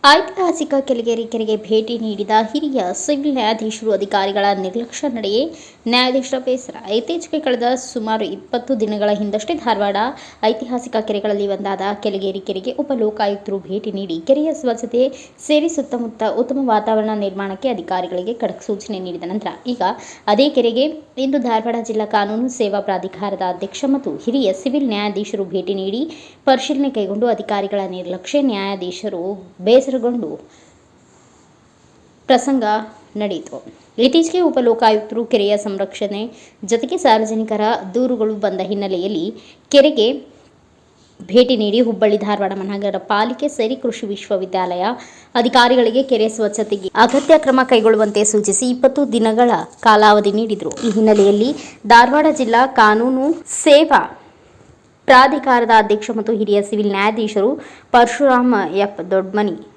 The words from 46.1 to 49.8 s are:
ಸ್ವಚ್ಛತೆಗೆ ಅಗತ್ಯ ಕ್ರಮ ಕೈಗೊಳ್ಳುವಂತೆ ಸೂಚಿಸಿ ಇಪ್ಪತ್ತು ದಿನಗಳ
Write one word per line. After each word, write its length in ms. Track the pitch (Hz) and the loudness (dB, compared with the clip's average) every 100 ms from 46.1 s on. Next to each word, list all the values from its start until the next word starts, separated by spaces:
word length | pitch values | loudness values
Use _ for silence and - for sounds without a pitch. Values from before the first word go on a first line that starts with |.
| 233 220 | 2 0
ಸ್ವಚ್ಛತೆಗೆ 600 | 220 214 214 208 202 190 - | 0 -4 -2 -4 -4 -4 2
ಅಗತ್ಯ 420 | 233 277 277 311 | 2 2 4 4
ಕ್ರಮ 220 | 285 262 | 6 2
ಕೈಗೊಳ್ಳುವಂತೆ 600 | 254 240 220 220 214 208 | 4 4 4 4 2 2
ಸೂಚಿಸಿ 460 | 208 208 202 190 254 | 2 0 0 -2 -2
ಇಪ್ಪತ್ತು 420 | 254 269 269 277 | 2 2 2 0
ದಿನಗಳ 400 | 233 226 220 240 190 - - | 2 2 4 4 2 -2 0